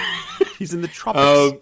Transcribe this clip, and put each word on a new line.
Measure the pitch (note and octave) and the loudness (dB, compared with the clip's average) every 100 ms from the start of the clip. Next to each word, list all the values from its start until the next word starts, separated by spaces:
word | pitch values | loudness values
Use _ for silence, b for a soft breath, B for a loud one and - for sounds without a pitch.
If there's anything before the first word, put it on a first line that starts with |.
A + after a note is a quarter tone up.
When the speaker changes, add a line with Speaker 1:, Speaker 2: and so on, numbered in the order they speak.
| - - | -8 -8
Speaker 1:
<laughs> | - - G4 - | -8 -4 -4 -4
Speaker 2:
He's | F3 | -10
in | E3+ | -8
the | E3+ | -8
tropics. | - - D3 | -8 -4 2
Speaker 1:
Uh, | C#3 C#3+ C#3+ | 6 6 4
all | C#3 | 0